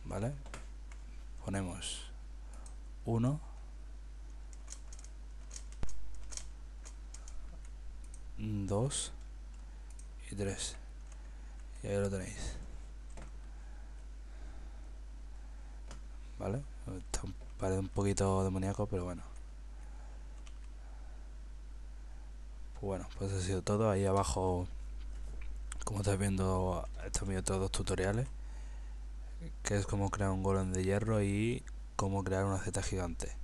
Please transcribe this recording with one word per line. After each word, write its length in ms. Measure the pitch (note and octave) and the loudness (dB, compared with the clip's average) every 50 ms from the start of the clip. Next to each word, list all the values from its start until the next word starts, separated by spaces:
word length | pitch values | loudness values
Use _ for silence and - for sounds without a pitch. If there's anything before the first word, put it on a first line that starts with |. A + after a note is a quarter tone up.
| - | -4
Vale. 300 | G2 F#2 G2 G2+ C3 D3 C#3+ - - - - - - - - - - - - - - - - - - - - - | -2 0 0 0 0 0 -2 -6 -8 -8 -8 -8 -8 -8 -8 -8 -8 -8 -8 -8 -8 -8 -8 -8 -8 -8 -6 -4
Ponemos 680 | - G2 G2 F#2+ F2+ E2+ E2+ - - - - - - - - - - - - - - - - - - - - - - - - - | 0 0 2 0 0 -2 -4 -4 -4 -4 -4 -6 -8 -8 -10 -10 -10 -10 -10 -10 -8 -8 -8 -8 -8 -8 -8 -8 -8 -10 -6 0
uno, 340 | - A#2 A2+ A#2 B2+ C#3+ D#3 - - - - - - - - - - - - - - - - - - - - - - - - - - - - - - - - - - - - - - - - - - - - - - - - - - - - - - - - - - - - - - - - - - - - - - - - - - - - - - - - - - - - - - - - - - - - - - - - - - - - | 2 4 6 6 6 4 2 -2 -8 -10 -10 -10 -10 -10 -10 -10 -8 -8 -10 -10 -10 -10 -10 -10 -8 -8 -8 -8 -8 -8 -10 -8 -10 -10 -10 -8 -10 -10 -10 -10 -10 -10 -10 -10 -10 -10 -10 -10 -8 -8 -8 -8 -8 -2 4 6 8 8 8 6 4 2 0 -2 -4 -4 -6 -6 -8 -8 -10 -10 -10 -10 -10 -10 -10 -10 -10 -10 -8 -8 -8 -8 -6 -4 -4 -4 -4 -6 -8 -8 -8 -8 -8 -8 -8 -6 -6 -8 -8 -8 -8 -8 -6 -6 -4
dos 760 | G#2+ G#2+ G#2 G2+ G2 F#2 G2 G2+ A#2+ C#3+ - - - - - - - - - - - - - - - - - - - - - - - - - - - - | -2 0 0 0 2 4 4 4 4 4 2 0 -2 -4 -6 -8 -8 -10 -10 -10 -10 -10 -10 -10 -10 -10 -10 -10 -10 -10 -10 -10 -10 -10 -10 -10 -8 -6
y 60 | - | -2
tres. 400 | G2 G2 G2 F#2+ - - - - - - - - - - - - - - - - - - - - - - - - - - | 0 2 2 2 0 -2 -4 -4 -6 -8 -10 -10 -10 -10 -10 -10 -10 -10 -10 -10 -10 -10 -8 -8 -8 -8 -8 -8 -6 -2
Y 40 | G#2 | 2
ahí 100 | G2+ G2+ | 4 4
lo 120 | G2+ G2+ | 4 4
tenéis. 480 | G2 F#2+ F#2 F#2 - - - - - - - - - - - - - - - - - - - - - - - - - - - - - - - - - - - - - - - - - - - - - - - - - - - - - - - - - - - - - - - - - - - - - - - - - - - - - - - - - - | 2 0 -2 -2 -4 -2 -2 -2 -2 -4 -6 -6 -6 -6 -8 -8 -8 -8 -8 -8 -6 -6 -6 -6 -8 -8 -8 -8 -10 -8 -8 -8 -8 -8 -8 -8 -10 -10 -10 -10 -10 -10 -10 -10 -10 -8 -8 -6 -6 -6 -6 -6 -8 -8 -8 -8 -8 -10 -10 -10 -10 -10 -8 -8 -8 -8 -8 -8 -10 -10 -10 -10 -10 -8 -8 -8 -8 -8 -8 -8 -10 -10 -10 -10 -8 -4
Vale. 260 | - F#2 G2+ C3+ C#3+ - - - - - F#2+ F#2 | -2 0 0 0 -2 -4 -8 -8 -8 -6 -6 -6
Esto 320 | F2 - - - - G2+ G2 - - - - - | -6 -2 -2 0 0 0 -4 -6 -8 -10 -4 0
parece 200 | - F#2+ F#2+ F#2+ | 4 4 4 4
un 100 | F#2+ F#2 | 4 2
poquito 540 | - - G2 G2+ G2 F2 G2 G2 F#2+ F#2+ F#2+ | 4 4 6 6 6 8 8 8 8 8 6
demoníaco, 440 | F#2+ F#2 F#2+ F#2 F#2+ G2+ - G#2 G2+ | 6 4 4 4 2 4 2 2 2
pero 180 | - F#2 F2 | 2 2 2
bueno. 160 | F2+ F2+ E2+ - - - - - - - - - - - - - - - - - - - - - - - - - - - - - - - - - - - - - - - - - - - - - - - - - - - - - - - - - - - - - - - - - - - - - - - | 0 -2 -4 -6 -8 -8 -8 -8 -8 -10 -10 -10 -10 -10 -10 -8 -8 -8 -8 -8 -8 -8 -8 -8 -8 -8 -8 -8 -8 -8 -8 -8 -8 -10 -10 -10 -10 -8 -8 -8 -8 -8 -8 -8 -8 -8 -8 -8 -8 -8 -8 -8 -8 -8 -8 -8 -8 -8 -8 -8 -8 -8 -8 -8 -8 -8 -8 -8 -8 -6 -6 -6 -6 -6
Pues 80 | - | -4
bueno, 260 | - G2 F#2+ F#2 F#2 - - - | -2 0 0 0 -2 -4 -4 -2
pues 140 | G2+ G2 | -2 0
ha 80 | G2 F#2+ | 0 0
sido 220 | F2+ F2+ G2 F#2 | 2 2 2 2
todo. 280 | - - G#2 G#2 A2 A2 | 4 4 6 6 8 8
Ahí 160 | G2+ F#2+ G2 | 8 8 8
abajo, 600 | F#2+ F#2+ G2 G2 - - F#2+ F#2 F#2 F2+ F2+ F#2 - - - - - - - - - - - - - - - - - - - - - - - - | 8 8 6 6 6 4 4 6 6 4 4 2 0 -2 -4 -4 -4 -6 -4 -4 -4 -4 -4 -4 -4 -4 -4 -2 -2 -2 -4 -4 -4 -4 -2 -2
como 140 | - A2+ G2+ | 0 0 4
estáis 200 | G2+ G2+ G2 F#2+ | 6 6 6 6
viendo, 680 | G2+ G2+ G2 F#2+ F#2+ F#2 F#2 F#2 F#2 F#2 F2 D2 C#2+ - - - F2 | 6 6 6 6 6 6 6 6 6 6 4 2 0 -2 -4 -4 -4
están 220 | G2 - - G2 F#2+ | -2 -2 0 0 2
mis 100 | F#2+ F#2 | 2 2
otros 220 | F2+ - G2 F#2+ | 4 4 4 4
dos 120 | F#2+ F#2+ | 4 4
tutoriales, 560 | - - G2 - G2 F#2 F#2 F#2+ G2+ A2+ C3+ - - - - - - - - - - - - - - - - - - - - - - - E3+ D#3+ - - - | 2 2 2 2 4 4 4 4 6 4 2 2 -2 -6 -6 -6 -6 -6 -6 -6 -6 -6 -6 -6 -6 -6 -6 -6 -6 -6 -6 -8 -6 -6 -6 -6 -6 -2 0
que 140 | - G#2 G2+ | 4 4 4
es 80 | G2 | 4
cómo 240 | - - G2+ G2+ G2 | 4 4 4 4 4
crear 200 | - G#2 G2+ G2 | 4 4 4 4
un 140 | F#2+ F#2+ F#2 | 4 4 4
golem 280 | G2 G2 F#2+ F#2+ F#2 | 6 6 6 4 4
de 120 | F#2 F#2 F#2 | 4 4 4
hierro 380 | F#2+ G2 G#2 G#2+ A2+ A2 G#2+ | 6 4 4 4 6 6 6
y 420 | G2+ G2+ G2+ G2+ G#2+ A#2 B2 - - - - - - - - | 6 6 6 6 4 4 2 0 -2 -6 -6 -6 -8 -6 0
cómo 280 | - G#2 G2 G2 G2 F#2+ | 2 2 4 4 2 2
crear 220 | F#2 F#2+ F#2+ G2 | 4 4 4 6
una 140 | G2 G2 F#2 | 4 4 2
zeta 220 | - - F2 G2 | 2 2 2 2
gigante. 540 | G2 - - F#2+ F2+ F2 E2 - - - - - | 2 2 2 2 2 0 0 -2 -2 -4 -4 -6